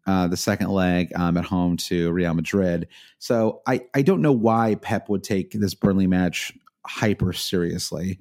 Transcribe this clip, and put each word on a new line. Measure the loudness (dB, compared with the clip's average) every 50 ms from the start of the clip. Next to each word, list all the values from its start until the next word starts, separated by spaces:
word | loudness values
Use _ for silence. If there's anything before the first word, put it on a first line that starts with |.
| -2
uh, | 0 0 2 2
the | 0 0
second | -2 0 -2 -2 0 0 0
leg, | 0 2 2 2 2 2 0 -2 -2
um, | 0 0 2 2
at | 0 0
home | -2 -2 0 0 0 -2
to | -2 -4 -2 -2 0 0 0
Real | 0 0 0 0 0
Madrid. | -2 -2 0 0 0 2 2 0 -2 -4 -8 -14 -20 -20 -20 _ -10
So | -4 -2 0 2 2 0 -2 -2 -2
I, | -2 -2 -2 -2 -4 -2
I | 0
don't | 2 2 2 2 4
know | 2 2
why | 4 4 2 4 4 2 2 0
Pep | -2 -2 -2 -4 -2 -2
would | -2 -4 -4 -2
take | -2 -2 -2 -2 -4
this | -4 -2 -2 -2 -2
Burnley | 0 0 2 2 4 2
match | 4 4 2 2 0 -2 -4 -8 -10 -12 -16 _ _ _ _ -16
hyper | -12 -6 -2 0 0 0 0 -2 -4
seriously. | -4 -4 -6 -4 -2 -2 -2 -2 -4 -6 -8 -8 -8 -6 -6 -6 -8 -8